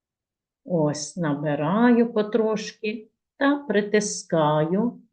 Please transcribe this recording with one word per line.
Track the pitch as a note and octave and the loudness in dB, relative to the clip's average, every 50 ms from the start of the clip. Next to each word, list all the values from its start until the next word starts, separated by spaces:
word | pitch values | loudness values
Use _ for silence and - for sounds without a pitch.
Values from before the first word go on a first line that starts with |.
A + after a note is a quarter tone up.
| _ _ _ _ _ _ _ _ _ _ _ _ - | _ _ _ _ _ _ _ _ _ _ _ _ -8
Ось, | - F3+ E3 D3+ D3 C#3+ - - - - | -2 0 2 2 2 0 -4 -8 -10 -6
набираю | F#3 E3 D3+ C#3+ C#3+ D3 D#3 C#3+ C#3+ D3 D#3 F#3+ A3 A#3+ B3 A#3+ A#3 A#3 A#3 - | -4 -2 -2 -2 -2 -2 -2 -2 0 0 0 2 4 4 4 6 4 2 2 0
потрошки | G#3+ G#3 G#3 - A3+ A3 A3 A3 G#3+ - - - - - G#3+ A3 - - _ _ _ _ _ _ | -2 -2 0 0 0 0 0 -2 -4 -6 -10 -12 -8 -8 -8 -8 -8 -12 _ _ _ _ _ _
та | - C#4 - - | -2 0 0 0
притискаю. | - - - G3+ G#3 G3+ G#3 G#3+ G#3+ G#3 - - - - - F3 D#3+ D3+ D3 D3+ D3+ D#3 D#3+ F3+ G3+ A#3 B3 - - - _ | 0 -2 -2 0 0 0 2 0 0 0 0 -6 -8 -6 -2 0 2 2 4 4 2 2 0 0 0 0 -2 -4 -8 -18 _